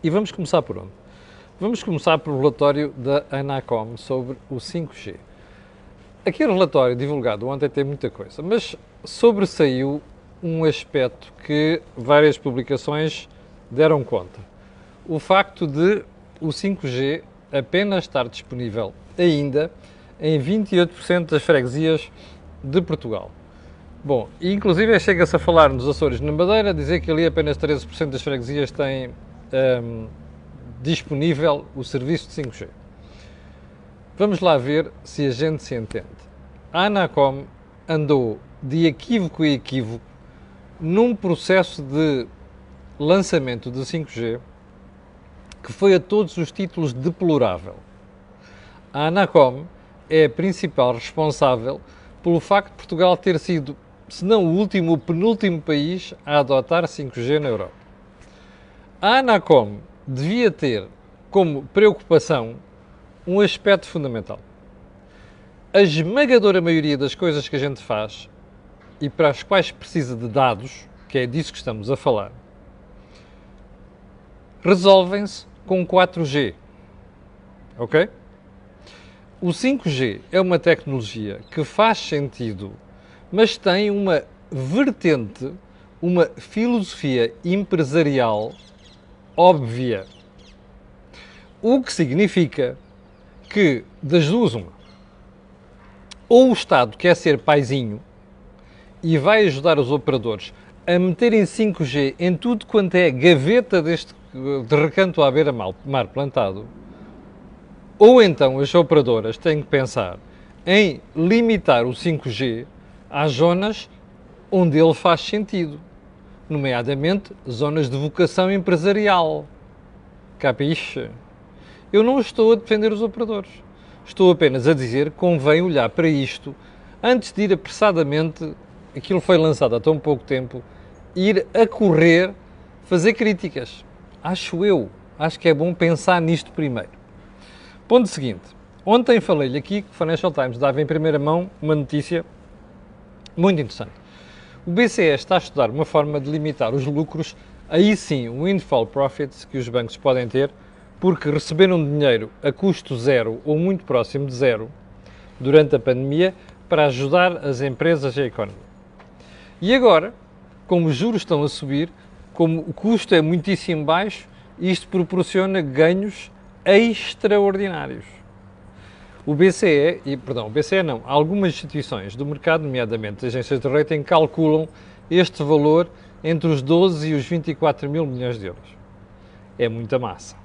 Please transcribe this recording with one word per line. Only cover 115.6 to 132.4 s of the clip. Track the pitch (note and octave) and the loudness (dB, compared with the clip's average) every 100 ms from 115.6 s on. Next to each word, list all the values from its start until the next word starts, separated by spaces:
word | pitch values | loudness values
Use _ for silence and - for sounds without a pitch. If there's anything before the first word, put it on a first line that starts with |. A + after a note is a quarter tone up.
| D#3+ D3 - - - - - - - | -6 -10 -20 -20 -20 -20 -20 -20 -8
nomeadamente | D3+ C#3 A#2+ A#2+ C#3 D#3 G3+ - - - | -4 -2 -2 -2 -2 -2 -2 -6 -18 -12
zonas | A#2 D3 D#3 C3+ | -4 -2 0 -2
de | C3+ | -2
vocação | D3 - E3+ - F#3 | -6 0 0 2 0
empresarial. | G3 F3 F3 F3+ G3+ G#3 F#3 D#3+ D#3 D3 - - - - - - - - - | 0 0 0 2 0 2 2 2 -4 -10 -20 -20 -20 -20 -20 -20 -20 -20 -4
Capiche? | C#3 A#2+ C#3+ D#3+ - C#3 A2+ A2 - - - - - - - | -2 0 -2 -4 -6 -12 -12 -16 -20 -20 -20 -20 -20 -20 -2
Eu | G3+ | 2
não | A3+ C4+ | 4 2
estou | A3 - A3 | -2 2 4
a | A3+ | 4
defender | A3+ G#3+ G#3+ | 2 0 0
os | G#3 | -2
operadores. | A3 - A3+ G#3 F#3+ - - - - - - | -6 -4 -6 -6 -10 -20 -20 -20 -20 -20 -20
Estou | - F#3 | 4 4
apenas | F3+ D#3 C3 B2+ | 6 4 4 2
a | |
dizer | D3+ B2 B2+ D3 | 2 0 -2 -2
que | - | -2
convém | F3+ E3 C3+ D#3 | 0 2 2 2
olhar | F3+ D3 A2+ | 2 0 0
para | - D#3+ | 0 0
isto | D3 C3 - C#3+ C3+ - - - - | 0 -2 -8 -14 -16 -20 -20 -20 -4
antes | A3+ B3+ - | 0 0 0
de | - | -4
ir | G#3 | 0
apressadamente, | F#3 - - G#3+ E3+ D3 D3 D#3+ D#3 D#3 E3 - - - - | 0 -2 0 2 2 0 0 -2 -6 -12 -12 -20 -20 -18 -16
aquilo | - F#3 | -4 -2
foi | - F3 | 4 4
lançado | D#3+ C#3+ B2+ A#2 | 4 2 0 2
há | |
tão | D#3 D#3 | 0 0
pouco | D3+ C3+ - | 0 -4 -2
tempo, | C3+ B2+ B2+ - - - - - F3+ | -4 -4 -12 -18 -20 -20 -20 -12 -2
ir | F#3+ F#3+ - | 2 2 0
a | - A3+ | 2 2
correr | - G#3 D#3+ E3 E3 F#3 G3 | 4 2 6 6 6 2 -4